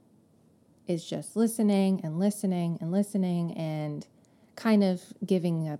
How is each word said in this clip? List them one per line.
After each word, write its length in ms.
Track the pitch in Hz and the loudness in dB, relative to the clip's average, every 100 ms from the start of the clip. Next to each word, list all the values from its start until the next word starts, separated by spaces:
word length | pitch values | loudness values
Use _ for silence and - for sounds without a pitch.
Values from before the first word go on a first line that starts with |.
| _ _ _ _ _ _ _ _ - | _ _ _ _ _ _ _ _ -6
is 180 | 170 | -4
just 320 | - 165 151 208 | -4 -8 -4 0
listening 640 | 226 226 208 196 190 190 | 0 2 2 4 4 2
and 160 | 165 160 | -2 0
listening 600 | 202 202 196 180 170 165 | 0 0 0 0 0 -2
and 100 | 165 | -2
listening 640 | 190 202 202 185 175 170 | 0 0 0 0 0 -2
and 540 | - 160 156 151 147 - _ _ _ _ - | -4 -6 -4 -4 -6 -12 _ _ _ _ -6
kind 260 | 233 214 | 2 4
of 200 | 196 180 - - | 4 0 -6 -8
giving 440 | 185 190 170 165 156 | 0 0 2 -2 -2
a 100 | 151 | -6